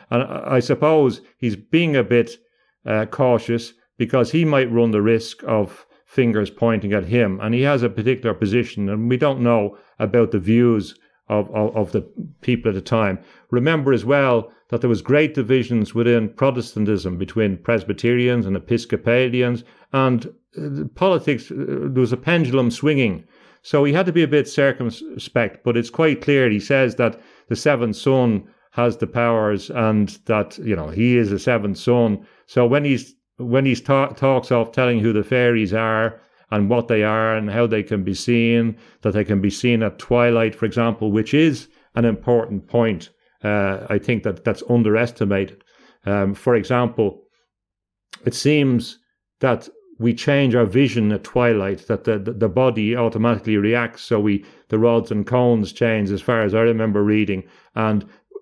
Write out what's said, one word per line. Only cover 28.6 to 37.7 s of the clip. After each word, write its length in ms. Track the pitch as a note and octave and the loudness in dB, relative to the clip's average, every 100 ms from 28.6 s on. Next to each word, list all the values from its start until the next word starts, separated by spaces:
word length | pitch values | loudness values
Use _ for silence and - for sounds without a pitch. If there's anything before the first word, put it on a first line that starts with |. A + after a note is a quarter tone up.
| _ | _
has 260 | - A#2+ A#2 | -2 -2 0
the 100 | A2 | -4
powers 640 | A#2+ A#2 A2+ G#2+ G2+ - | -2 0 2 0 -2 -4
and 400 | A#2+ A2 G#2+ G2+ - - | -2 0 2 0 -4 -2
that, 320 | A2 G2+ - | -2 -2 -6
you 180 | A2+ F#2 | -4 -4
know, 140 | D2+ | -4
he 280 | E2+ A#2+ B2 | -2 2 2
is 120 | A2 | 2
the 100 | G2 | -2
seventh 380 | - A#2 G2+ F#2+ | 0 -2 -2 -4
son. 500 | - B2 A2+ G2+ - _ _ | 0 2 2 -2 -6 _ _
So 200 | - A#2+ | 0 2
when 180 | C#3 | 2
he's, 320 | C#3+ B2+ - _ _ _ | 0 -2 -4 _ _ _
when 280 | B2 B2+ C3+ | -2 0 2
he's 160 | A#2+ | 0
ta-, 260 | - C#3 C#3 | 0 0 0
talks 440 | A2 C3+ C3 B2 | -2 0 0 0
of 200 | B2 A2+ | 0 0
telling 280 | - B2 A#2+ | 0 0 2
who 140 | A2 | 0
the 100 | G#2+ | 0
fairies 500 | G2+ B2+ B2 A#2 G#2 | 0 0 2 2 0
are 460 | A2 A2+ A2 A2+ A2 _ _ _ | -2 0 0 -2 -4 _ _ _
and 180 | G#2+ G2+ | -2 2
what 180 | A#2+ A#2 | 0 2
they 160 | A2+ | 2
are 320 | G#2+ A2 A2 A2 | 2 0 0 -2
and 120 | G#2 | -2
how 180 | G#2+ | 0
they 160 | A#2+ | 0